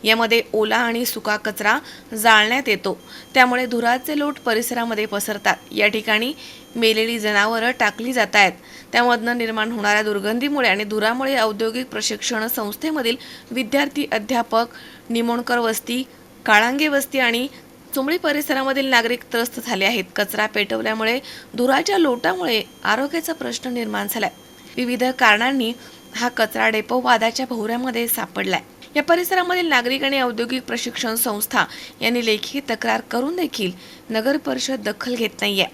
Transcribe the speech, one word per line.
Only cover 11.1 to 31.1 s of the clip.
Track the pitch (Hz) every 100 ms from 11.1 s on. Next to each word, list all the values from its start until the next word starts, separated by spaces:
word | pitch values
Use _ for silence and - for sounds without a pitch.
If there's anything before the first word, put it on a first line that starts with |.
| 247 269 269
औद्योगिक | 220 208 226 233 254
प्रशिक्षण | 214 214 208 - 226 220
संस्थेमधील | - 208 208 311 311 233 240 - - -
विद्यार्थी, | 247 220 277 285 285 285
अध्यापक, | 220 208 254 233 226 233 - - - -
निमोणकर | 233 233 240 240 240
वस्ती, | 226 220 - 240 262 - - - -
काळांगे | 214 226 277 302
वस्ती | 277 269 269
आणि | 247 233 269 - - - -
चुमळी | 277 269 349
परिसरामधील | 320 294 294 269 269 269 269
नागरिक | 247 226 240 -
त्रस्त | 233 240 - 233
झाले | 202
आहेत. | 190 233 180 -
कचरा | 202 214 214
पेटवल्यामुळे | 214 202 220 226 220 220 247 - - - 226
धुराच्या | 247 269 330 392
लोटामुळे | 302 240 320 370 339 220 - -
आरोग्याचा | 196 220 277 330 320
प्रश्न | - 247 233 254
निर्माण | 240 220 208 202
झालाय. | 226 202 - - - - -
विविध | 247 247
कारणांनी | 254 254 240 208 240 269 226 240 - - - 226
हा | 247
कचरा | 240 220 226 220
डेपो | 220 220 254
वादाच्या | 254 233 226 233 262
भोवऱ्यामध्ये | 233 214 240 254 233 233
सापडलाय. | - 214 196 190 180 - - - 294
या |
परिसरामधील | 294 339 349 370 349 359 339
नागरिक | 262 240 269
आणि | 277 277
औद्योगिक | 247 226 233 262
प्रशिक्षण | - 233 233 - 233